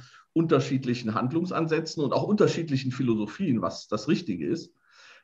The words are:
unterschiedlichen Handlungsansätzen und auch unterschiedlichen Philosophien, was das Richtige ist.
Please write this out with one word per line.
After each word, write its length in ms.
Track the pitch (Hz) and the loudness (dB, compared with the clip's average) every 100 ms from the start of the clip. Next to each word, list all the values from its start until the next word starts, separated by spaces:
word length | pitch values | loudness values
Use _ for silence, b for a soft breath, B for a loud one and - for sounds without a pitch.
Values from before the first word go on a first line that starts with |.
| B B B | B B B
unterschiedlichen 840 | 160 165 143 - 131 131 117 110 | -2 4 2 2 -2 0 -2 -2
Handlungsansätzen 880 | 107 127 160 180 160 160 160 160 - | 0 0 0 -2 -2 0 0 -2 -4
und 120 | 139 | 0
auch 80 | - | 0
unterschiedlichen 720 | 170 208 165 170 156 131 131 | 2 4 4 4 -2 -2 -2
Philosophien, 680 | - 127 107 104 - 190 113 | -2 0 0 -2 -2 0 0
was 260 | 85 - - | 0 -6 -6
das 220 | - - | -4 0
Richtige 380 | 196 - 90 76 | -2 -2 -4 -2
ist. 260 | 160 - b b b b b | -4 -6 b b b b b